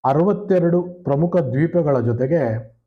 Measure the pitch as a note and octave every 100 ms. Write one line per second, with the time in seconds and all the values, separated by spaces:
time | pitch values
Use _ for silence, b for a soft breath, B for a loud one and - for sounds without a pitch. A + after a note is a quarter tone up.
0 | C3 C#3+ F#3 G3 - F#3 E3+ F3 F3 -
1 | - C#3 F3 F3+ C#3 B2+ D#3+ F3 D3+ C3+
2 | A#2 A#2 C3 E3 A#2+ A2+ - _